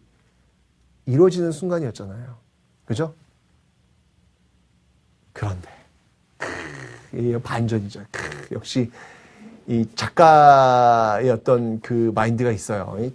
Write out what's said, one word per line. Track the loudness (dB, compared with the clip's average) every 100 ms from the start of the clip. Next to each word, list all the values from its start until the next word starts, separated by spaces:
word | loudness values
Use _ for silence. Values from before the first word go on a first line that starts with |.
| _ _ _ _ _ _ _ _ _ _ -2
이루어지는 | 2 2 2 -4
순간이었잖아요. | -6 -6 -6 -6 -10 -14 -16 -18 -20 _ _ _ _ -10
그죠? | -6 -6 -10 _ _ _ _ _ _ _ _ _ _ _ _ _ _ _ _ _ _ _ _ _
그런데, | -10 -10 -10 -14 -20 _ _ _ _ _ _
크, | -12 -12 -14 -16 -18 -20 -14
이 | -6 -4 -4
반전이죠. | -6 -4 -2 -4 -6 -12 -16
크, | -14 -12 -14 -14
역시 | -14 -8 -4 -6 -8 -20 -20 _ _ -20 -20 -6
이 | -4 -4 -6
작가의 | -4 4 6 8 8 8 6 4 4 4 2 0 0
어떤 | 0 0 0 0 -6
그 | -4 -2 0
마인드가 | 0 0 0 -2
있어요. | -4 -6 -8 -8 -8
이 | -8